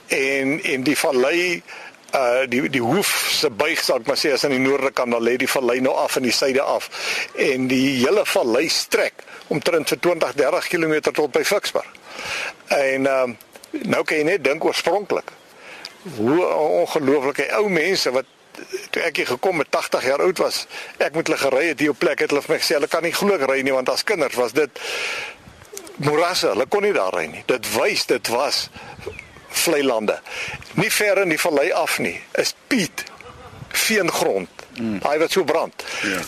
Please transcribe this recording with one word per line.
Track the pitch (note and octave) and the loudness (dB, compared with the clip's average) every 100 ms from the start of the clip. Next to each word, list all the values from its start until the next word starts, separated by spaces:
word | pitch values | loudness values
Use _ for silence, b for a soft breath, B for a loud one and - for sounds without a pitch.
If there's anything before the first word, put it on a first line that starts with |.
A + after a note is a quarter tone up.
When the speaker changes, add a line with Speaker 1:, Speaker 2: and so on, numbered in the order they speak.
| - | -4
Speaker 1:
En, | F3 C3+ C#3 C3+ D#3 | -2 0 0 0 -2
en | F3+ C3+ | -2 -2
die | C3 C3+ | 0 0
vallei, | E3 C3 B2+ E3+ F3+ F3 - B B B - | 2 2 2 2 0 -2 -8 B B B -4
eh, | D#3 B2 B2 C3+ | 0 2 2 2
die, | A#2+ D3+ | 0 0
die | C#3 | 0
hoef | A#2 E3+ - - - | 0 0 0 -2 -2
se | - D3+ | 0 0
buig, | G#2 D3+ D#3+ | 0 0 0
sal | - C3+ | 0 0
ek | A2+ | 0
maar | C3 | 0
sê, | D#3+ | 2
is | B2+ | 2
aan | D3 | 2
die | C3 | 2
noorde | C3 C#3 C3+ | 2 2 0
kant, | C3+ B2 | 0 0
dan | A#2 | 2
lê | A#2 B2 | 2 0
die | C3 | 0
vallei | D3 B2 B2+ | 0 2 2
nou | C3 | 2
af | D#3 C#3+ - | 0 0 0
in | |
die | B2+ | 0
suide | - C#3+ C3 | 0 2 2
af. | - A#2 - B B B B | 0 -2 -4 B B B B
En | - F3+ C3 C3 | -2 0 0 0
die | C3 C3+ C3+ | 2 2 2
hele | B2+ G3+ F#3 | 2 2 2
vallei | G3+ C#3 A2+ D#3+ | 2 2 2 2
strek | - - A3+ D#3 - - B B | 0 0 0 0 -4 -18 B B
omtrent | D#3 - E3+ C#3+ | -2 0 0 2
vir | D3 | 0
twintig, | E3+ E3+ D#3 | 0 2 0
dertig | C#3 C3+ E3+ - | 0 0 0 0
kilometer | F3+ D#3+ D3+ D3+ | 0 2 0 0
tot | C#3+ D3+ | 0 2
by | D#3 | 2
Vicksburg. | C#3+ G3+ - - - - B B B B B B - | 2 0 0 -4 -6 -12 B B B B B B -2
En, | F3+ C#3 C3+ C3+ | 0 2 2 2
ehm, | C3+ B2+ A2 - - - | 2 0 -2 -14 -20 -10
nou | D#4 B3+ A#2+ | -6 0 0
kan | E3+ D#3+ | 2 2
jy | |
net | D3+ F#3+ | 2 2
dink | C3 D3+ | 0 0
oorspronklik, | E3+ - - F#3 G3+ G2 - - - B B B B B G3 B2+ | 0 0 2 0 0 -4 -4 -14 -20 B B B B B -12 -2
hoe | A2 D#3+ F3 | 2 4 2
ongelooflike | D#3+ D#3 F3 E3+ D#3+ C3+ C#3+ C3 C#3+ C#3 | 2 2 2 2 0 2 4 2 0 0
ou | A3 G#3 | 2 2
mense | F3 D#3+ F#3+ D3 | 2 2 2 2
wat, | B2+ C3 _ - - - F#4+ - | 0 -2 _ -20 -20 -14 -12 -6
toe | - | -4
ek | E3+ D3+ | -2 -2
hier | D3+ | -2
gekom | B2 F#3+ E3+ | -2 0 0
het, | C3+ | 0
tagtig | E3+ - F3 | -2 0 0
jaar | B2 C#3+ | 0 2
oud | F3 F#3 | 2 2
was, | D3 - - B B B | 0 -2 -8 B B B
ek | E3+ | -2
met | D3+ D#3 | 0 0
hulle | C#3+ | 2
gery | C#3 C3 E3 | 2 2 2
het | B2+ | 2
hier | D3+ | 0
op | C#3 | 2
plek, | F3 C3+ | 0 2
het | D3+ | 0
hulle | C#3+ | 0
vir | - | 0
my | D3+ | 0
gesê, | - | 2
hulle | D#3 D3 | 2 2
kan | E3+ | 0
nie | E3 | 0
glo | C#3 G3+ | 0 2
ek | F#3+ C3+ | 2 2
ry | C3+ | 2
nie, | C3+ | 2
want | C3 B2+ | 0 0
as | B2 | 0
kinders | - G3+ C3+ | 0 0 0
was | - B2 | 0 0
dit | B2+ D3 - B B B B B B - - - - - - | 2 0 -2 B B B B B B -20 -20 -18 -16 -14 -4
moerasse, | C#3+ D3+ E3+ F3+ D#3+ | 0 2 2 2 0
hulle | G2 C3 | 0 0
kon | G3+ | 0
nie | G3+ | 2
daar | D#3 F#2+ | 2 0
ry | F2+ D#2+ | -2 -4
nie. | E2 - | -4 -2
Dit | C3 G#2+ A2 | -2 0 0
wys, | C#3+ - - | 0 0 0
dit | C3 - | 0 0
was | A#2 C3+ - - - B B B B - - - | 0 0 -2 -6 -10 B B B B -16 -20 -8
vlei | - - D3+ | -2 2 2
lande. | C3+ A2+ G#2 D#2+ - B B B B | 2 2 0 -6 -8 B B B B
Nie | - G#3+ | -2 0
ver | - G#3+ F#3+ | 2 2 2
in | G3 | 2
die | D#3 | 2
vallei | F3 D3 D#3+ | 2 2 2
af | F3+ D3+ - | 2 0 -2
nie, | A#2 E2+ - | -4 -6 -6
is | - - - - | -2 -2 -4 -2
peat, | C4 F#3 - - - - - - - - | 0 0 -4 -14 -16 -20 -20 -18 -18 -8
veengrond. | - - G#3+ E3+ - D#3+ G2 F2 - - - | -2 0 2 0 0 0 0 -4 -10 -16 -6
Speaker 2:
Mm. | A2+ G2+ | -4 -2
Speaker 1:
Daai | - D#3 | -2 0
wat | D#3+ | 0
so | - | 0
brand. | D3+ D#3 A2+ - - B | 0 0 -2 -8 -12 B
Speaker 2:
Ja. | G#2 F#2 | -4 -4